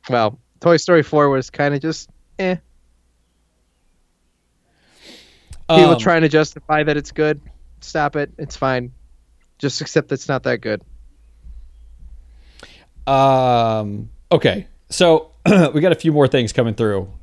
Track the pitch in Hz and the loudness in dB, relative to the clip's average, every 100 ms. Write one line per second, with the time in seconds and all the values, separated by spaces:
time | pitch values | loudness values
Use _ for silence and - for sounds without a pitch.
0 | - 123 107 - _ _ 170 165 - 170 | -2 -2 -2 -4 _ _ 2 2 4 2
1 | 143 151 143 135 123 - 143 143 160 151 | 2 2 2 0 -4 -4 -2 -2 -6 -8
2 | - _ _ - 185 175 _ _ _ _ | -14 _ _ -6 -4 -4 _ _ _ _
3 | _ _ _ _ _ _ _ _ _ _ | _ _ _ _ _ _ _ _ _ _
4 | _ _ _ _ _ _ _ _ _ _ | _ _ _ _ _ _ _ _ _ _
5 | - - _ _ _ - - 160 160 - | -20 -20 _ _ _ -18 2 6 6 4
6 | - 165 160 156 151 151 - 151 151 147 | 2 2 4 2 0 -6 -2 -2 0 -4
7 | - - 151 147 - - - - - 160 | -6 -4 -2 -2 -10 -20 -20 -20 -10 -4
8 | 147 151 143 - 135 - 135 127 123 - | -4 -4 -8 -10 -16 -4 -2 -2 -6 -18
9 | - _ _ _ _ _ 143 - 147 156 | -20 _ _ _ _ _ -8 -8 -4 -4
10 | - 135 - 131 131 117 110 110 - - | -4 -10 -6 -6 -4 -6 -6 -8 -10 -20
11 | - _ _ _ - - - - - - | -20 _ _ _ -20 -20 -20 -20 -20 -20
12 | - - - - - - - - _ - | -20 -20 -20 -20 -20 -20 -20 -20 _ -14
13 | - 135 135 131 127 120 113 110 104 104 | -2 2 2 2 2 0 0 -2 -6 -10
14 | 110 - _ 170 127 98 - - _ - | -14 -20 _ 0 0 -2 -8 -20 _ 0
15 | 175 160 - _ - 196 156 151 180 160 | 2 2 0 _ 2 4 4 2 0 0
16 | 160 147 135 135 113 - 117 101 110 98 | 0 2 2 2 0 -2 -2 -2 -2 -2
17 | 92 - | -8 -16